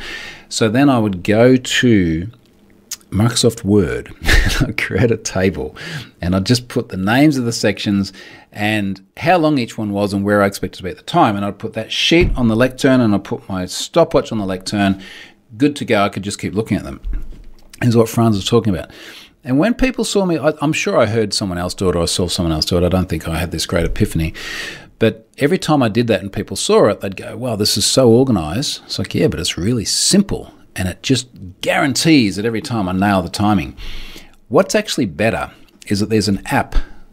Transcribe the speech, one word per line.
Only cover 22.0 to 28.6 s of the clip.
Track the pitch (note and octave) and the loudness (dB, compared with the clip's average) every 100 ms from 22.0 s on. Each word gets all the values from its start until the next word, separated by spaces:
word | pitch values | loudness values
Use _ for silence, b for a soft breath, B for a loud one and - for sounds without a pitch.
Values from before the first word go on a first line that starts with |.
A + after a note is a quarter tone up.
I | E2+ | 0
saw | - F2+ | 0 -2
someone | - E2+ | 0 0
else | D#2 - | 0 0
do | F2+ | 2
it. | |
I | F2 | 2
don't | F2+ F2+ | 2 0
think | E2 - | -4 -4
I | D#2+ | -4
had | E2+ | -4
this | E2 - | -6 -4
great | F2 E2 | -2 0
epiphany. | - G#2 E2+ D#2+ B B B B B B _ | 0 -2 0 -4 B B B B B B _
But | A2 G#2+ - - | 0 0 -16 -2
every | C#3 F#3 | 0 0
time | - D3+ | 0 2
I | A#2+ | 2
did | G#2 A#2+ | 0 0
that | G2 | 0
and | G2 | -2
people | - F#2 G2 | -8 -8 -6
saw | - G#3+ C3 | 0 4 4
it, | G2 | 2
they'd | G2+ F#2+ | -6 -10
go, | - A2 | -12 -10
"Wow, | B2+ G#2+ | -6 0
this | G2+ - | 0 0
is | F#2+ | 2
so | - B2+ | 4 6
organised." | A2+ C3+ G#2 D2+ F#2+ | 6 6 2 0 -4